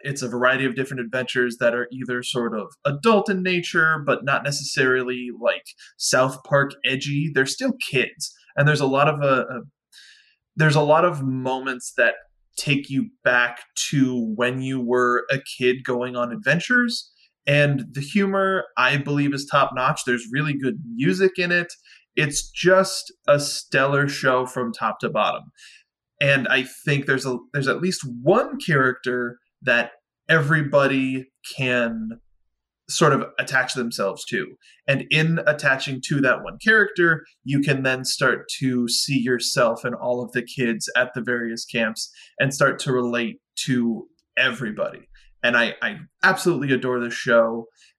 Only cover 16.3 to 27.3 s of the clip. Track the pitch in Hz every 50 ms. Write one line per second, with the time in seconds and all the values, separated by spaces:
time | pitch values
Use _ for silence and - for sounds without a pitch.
16.3 | 120 110 104 131 147 170 - - 247 247 240 233 233 - - - _ _ _ _
17.3 | _ _ _ - 143 147 147 147 143 - - - - 139 143 - - 208 196 196
18.3 | 196 196 190 190 190 185 - - _ 117 123 127 143 143 139 147 143 143 143 143
19.3 | 139 135 139 - - 143 135 127 127 131 127 139 151 - - 127 123 120 117 113
20.3 | 120 143 156 156 143 143 135 127 113 - - 117 117 117 135 170 185 180 190 185
21.3 | 185 - 175 175 175 175 170 - - - _ _ - _ _ _ _ - 151 143
22.3 | 143 - - - - - - 175 185 185 190 190 - - - - - _ _ -
23.3 | 147 143 143 - - - - - - 135 135 139 143 139 143 139 139 - - 135
24.3 | 127 127 127 123 - 127 123 117 110 - 117 110 107 - - 104 80 107 104 82
25.3 | - - - - _ _ - - - - _ _ _ _ _ _ _ _ 143 139
26.3 | 139 135 123 - 131 135 127 131 - - - 151 143 139 139 - 135 131 127 135